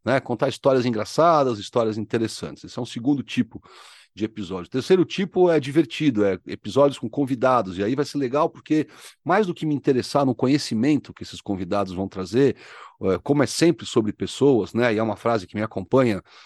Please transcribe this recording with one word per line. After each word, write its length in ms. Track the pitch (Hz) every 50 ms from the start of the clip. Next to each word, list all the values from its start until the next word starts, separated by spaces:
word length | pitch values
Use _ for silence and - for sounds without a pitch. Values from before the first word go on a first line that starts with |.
| -
né? 160 | 113 131 135
Contar 300 | - - 123 - 143 135
histórias 360 | - - - 135 135 131 120
engraçadas, 720 | 123 117 107 104 - - - 160 170 165 151 139 131 117 101
histórias 400 | 98 - - 123 113 110 107 113
interessantes. 680 | 104 110 - 117 113 110 - - - 76 - - -
Esse 120 | - - -
é 40 |
um 40 | 165
segundo 380 | - - 123 113 139 147 131 113
tipo 400 | - - 127 113 - - - - - - - - - - - - _ _
de 120 | 95 107
episódio. 420 | 107 - 107 101 82 95 90 87 -
O 20 |
terceiro 360 | - 131 123 - 185 185 165
tipo 440 | - - - 202 170 - 185 180 175
é 80 | 165 151
divertido, 680 | 123 139 131 160 156 - - - 156 147 120 104 101
é 120 | 98 92 92 -
episódios 540 | - - - - 107 98 131 143 143 123 -
com 100 | - 110
convidados, 680 | - 143 143 123 135 117 123 127 127 120 104 92 90 90
e 60 | 101
aí 120 | 110 135
vai 80 | 135 143
ser 140 | - - 143
legal 320 | 143 123 123 147 165 165
porque, 380 | - 127 - - 156 156 147 - - - - - - _ -
mais 240 | - 175 208 214 175
do 60 | 170
que 120 | - 165
me 80 | 156 147
interessar 520 | 131 - 151 135 123 104 - - 143 143
no 100 | 131 120
conhecimento 800 | - 135 127 143 143 - - 117 107 120 147 151 123 - - 90
que 100 | - 87
esses 160 | - - 92
convidados 540 | - - 101 90 95 85 101 101 98 92 90
vão 160 | 90 98 95
trazer, 480 | - 98 92 90 104 123 139 131 - - - - - - - - - - 110
é, 140 | 95 95 90 -
como 180 | - 143 147
é 60 | 127 -
sempre 380 | - - 160 170 160 - -
sobre 260 | - - 127 107 104
pessoas, 640 | 95 - 98 92 - - 127 143 135 113 92 - -
né? 200 | 113 123 120 107
E 40 | 104
é 60 | 113
uma 120 | 110 101
frase 320 | - - 117 117 110 92 -
que 80 | -
me 80 | 104 107
acompanha, 580 | 110 - 98 92 - - 135 131 120 104 90 - _ - - -